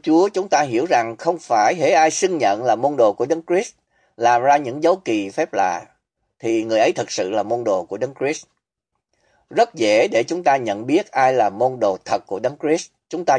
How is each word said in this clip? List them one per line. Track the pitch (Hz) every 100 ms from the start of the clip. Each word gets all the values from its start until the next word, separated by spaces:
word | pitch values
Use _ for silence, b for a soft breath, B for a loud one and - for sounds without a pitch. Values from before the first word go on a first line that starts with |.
Chúa, | 156 160 202
chúng | 226 208
ta | 139
hiểu | 143 117 170
rằng | 127 117 113
không | 165 170
phải | - 110 110 175
hễ | 147
ai | 170 160
xưng | - 190 165
nhận | 107 104
là | 123 110
môn | 139 139
đồ | 107
của | 101 131
Đấng | 160 165
Christ, | 180 240 - _ _ _ -
làm | 117 120
ra | 135 147
những | 139 143
dấu | 165 190
kỳ | 139 110 98
phép | 98 160
lạ, | 101 92 87 - _ _ _ _ _
thì | 117 113
người | 113 110
ấy | 135
thực | - 113
sự | - 92
là | 107
môn | 101 120
đồ | 117 92 85
của | 101
Đấng | 127 135
Christ. | 135 156 - _ _ _ _ _ _ _ _ _ _
Rất | 180 226 143
dễ | 107 107 190
để | 117
chúng | - 170
ta | 156 139
nhận | 113 101 123
biết | 165 208
ai | 135 131
là | 127 104
môn | 98 127 127
đồ | 104 92 -
thật | 104 -
của | 98
Đấng | 123 147
Christ. | 151 165 - _ _
Chúng | 160
ta | 175